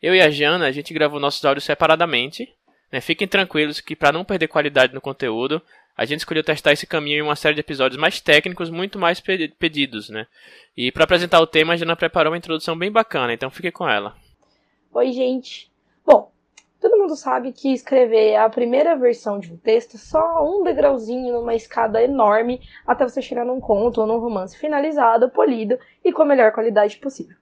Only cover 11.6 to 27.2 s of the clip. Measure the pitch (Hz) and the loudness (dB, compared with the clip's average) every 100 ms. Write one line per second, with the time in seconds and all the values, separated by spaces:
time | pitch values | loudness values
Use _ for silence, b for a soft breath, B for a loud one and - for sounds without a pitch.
11.6 | 160 170 165 165 165 175 156 170 170 160 | 2 0 -2 -2 -2 0 0 -2 -6 -8
12.6 | - 240 185 214 220 151 120 117 131 - | -4 -6 -2 0 0 -2 -2 -2 -6 -8
13.6 | 175 - 170 104 101 - _ _ _ _ | -10 -6 -2 -2 -2 -14 _ _ _ _
14.6 | _ _ _ 233 254 247 254 262 254 - | _ _ _ -2 -2 0 -2 -4 -8 -20
15.6 | - _ _ _ - 277 - _ _ _ | -20 _ _ _ 4 4 4 _ _ _
16.6 | _ _ 440 440 392 294 269 254 247 247 | _ _ 2 2 2 -2 -4 -4 -4 -6
17.6 | 269 262 - 269 247 220 214 214 220 220 | -4 -4 0 2 4 4 4 4 2 0
18.6 | 240 254 311 320 247 226 220 202 175 170 | -2 0 2 2 0 0 -6 -8 -10 -10
19.6 | - 226 233 220 - 311 330 330 294 392 | 0 0 0 -20 -4 -2 0 0 0 0
20.6 | 370 285 285 269 214 247 254 240 233 233 | 0 2 2 0 -4 -6 -4 -4 -2 -4
21.6 | - - 226 220 240 277 214 208 240 254 | -4 -2 0 2 0 4 4 4 0 -6
22.6 | B B - 247 254 254 247 240 240 254 | B B -4 -2 0 -4 -8 -6 -4 -6
23.6 | - 208 233 233 214 233 233 208 185 - | -2 0 0 0 -2 -2 -2 -6 -8 -8
24.6 | 302 294 294 294 233 226 247 - 440 240 | -4 -2 -2 2 4 4 2 2 0 0
25.6 | 214 254 b b 359 - 302 277 220 214 | -2 -4 b b -2 2 2 6 4 4
26.6 | 226 208 208 208 277 - | 0 2 0 -2 -14 -12